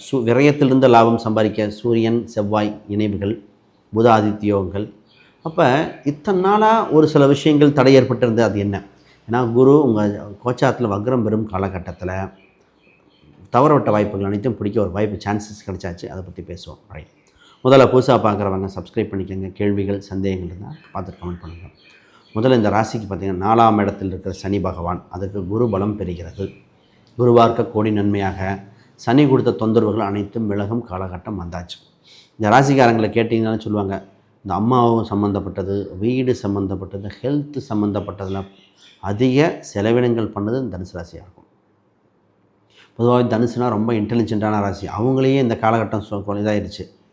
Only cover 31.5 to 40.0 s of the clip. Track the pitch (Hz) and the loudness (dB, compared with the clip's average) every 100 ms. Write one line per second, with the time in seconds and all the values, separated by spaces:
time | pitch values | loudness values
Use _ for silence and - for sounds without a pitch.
31.5 | 90 87 - _ _ _ - _ - 107 | -10 -12 -18 _ _ _ -20 _ -2 4
32.5 | 123 139 135 120 113 107 113 113 113 110 | 4 6 4 4 4 0 0 0 0 0
33.5 | 110 104 104 98 95 - _ _ _ 98 | -2 -4 -4 -4 -6 -10 _ _ _ -6
34.5 | 90 113 127 117 113 101 104 104 98 90 | -2 2 4 4 2 0 -2 0 -2 -4
35.5 | 90 95 101 95 92 113 127 127 113 101 | -6 -6 -6 -6 -6 -2 -2 -2 -2 -4
36.5 | 101 98 92 92 98 101 - 127 147 143 | -4 -4 -6 -10 -12 -14 -10 -4 -4 -6
37.5 | 135 - 107 104 101 101 95 95 98 95 | -10 -6 -2 -2 -2 -6 -10 -10 -10 -10
38.5 | _ _ _ _ _ 92 104 131 131 165 | _ _ _ _ _ -8 -2 0 2 0
39.5 | - - 104 107 120 | -2 -8 -2 0 2